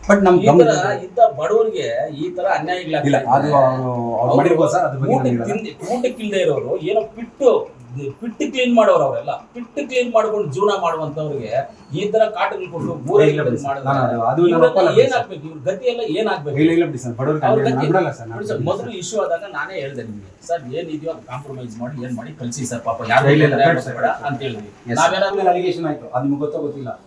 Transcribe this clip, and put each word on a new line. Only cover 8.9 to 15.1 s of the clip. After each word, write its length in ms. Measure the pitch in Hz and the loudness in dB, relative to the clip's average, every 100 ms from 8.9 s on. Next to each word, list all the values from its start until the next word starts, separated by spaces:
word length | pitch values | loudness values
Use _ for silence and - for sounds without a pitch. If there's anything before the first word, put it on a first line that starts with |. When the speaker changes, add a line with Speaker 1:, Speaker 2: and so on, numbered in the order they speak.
| 175 | 4
Speaker 2:
ಅವರೆಲ್ಲ. 300 | - - - - - | 2 -2 -6 -8 -10
ಪಿಟ್ಟು 280 | 247 240 285 - | -16 -10 -8 -2
ಕ್ಲೀನ್ 240 | 254 240 | -2 2
ಮಾಡ್ಕೊಂಡು 340 | 226 214 208 165 | 2 2 -2 -4
ಜೀವನ 180 | 160 202 196 | 0 0 2
ಮಾಡುವಂತವ್ರಿಗೆ 680 | 170 160 151 147 147 139 107 120 - - - | -2 -2 -6 -6 -6 -6 -4 -4 -4 -14 -10
ಈ 180 | 147 202 | -6 -2
ತರ 100 | 226 214 214 | 2 2 0
ಕಾಟಗಳು 300 | - 196 185 | -4 -4 -10
ಕೊಟ್ಟು 220 | 165 - 156 131 | -8 -8 -8 2
ಊರೇ 140 | 202 151 | 4 6
Speaker 1:
ಇಲ್ಲ 100 | 147 127 | 4 -2
ಬಿಡಿ 100 | 117 | -2
ಸರ್, 100 | 170 | -4
Speaker 2:
ಮಾಡಿದ್ರೆ 200 | 139 135 | -4 -2
Speaker 1:
ನಾನು 120 | 135 120 | 0 0
ಅದು, 160 | 120 | 0
ಅದು 200 | 113 147 | 0 2
ನಾನು 80 | 175 | 2
Speaker 2:
ಇವ್ರೆಲ್ಲ 180 | 165 160 | 6 4
Speaker 1:
ಒಪ್ಪಲ್ಲ 200 | 190 180 | 6 4
ಬಿಡಿ 120 | 214 | 6
ಸರ್. 100 | 269 | 4